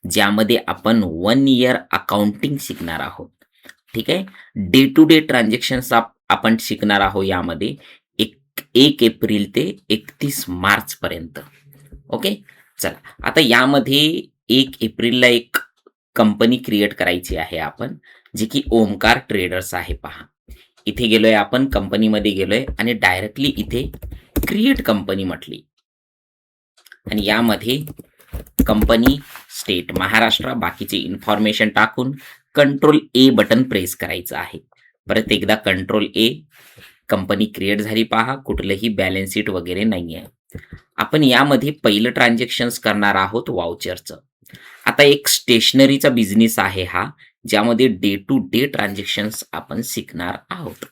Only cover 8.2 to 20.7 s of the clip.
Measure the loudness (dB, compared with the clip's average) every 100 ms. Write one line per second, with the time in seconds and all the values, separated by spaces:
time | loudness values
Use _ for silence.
8.2 | -6 _ _ -18 _ 6 6 6 0 2
9.2 | -2 -2 -2 -2 -4 -8 _ -6 -6 _
10.2 | -6 -6 -8 -4 0 0 -2 -10 -8 -8
11.2 | -12 -16 -20 _ _ _ _ -20 _ -6
12.2 | -4 -6 _ _ _ -8 -8 -8 -20 -10
13.2 | 0 2 4 4 4 2 2 2 2 -2
14.2 | -10 _ _ 0 0 -2 -6 -2 -2 4
15.2 | 4 4 0 -8 -8 _ _ _ _ 2
16.2 | 2 4 2 2 0 0 0 0 -2 -2
17.2 | -4 -8 -6 -8 -8 -8 -12 -12 _ _
18.2 | _ -6 -2 -2 0 2 2 2 2 0
19.2 | 0 -4 -2 -4 -6 -8 -8 -10 -10 -18
20.2 | -20 _ _ -20 _